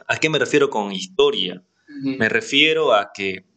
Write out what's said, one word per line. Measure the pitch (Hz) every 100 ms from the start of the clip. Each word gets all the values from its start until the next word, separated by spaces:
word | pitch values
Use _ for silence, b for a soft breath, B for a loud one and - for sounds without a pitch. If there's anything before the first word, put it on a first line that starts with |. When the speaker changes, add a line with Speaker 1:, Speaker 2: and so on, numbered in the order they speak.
| -
Speaker 1:
¿a | 120
qué | 160
me | 147
refiero | 123 151 139
con | 110 101
historia? | 95 92 - 143 104 92 92 _ _ _
Speaker 2:
Ujú. | 202 135 127
Speaker 1:
Me | 110
refiero | 110 110 139 156 160 143
a | 107 98
que, | - 98 92 _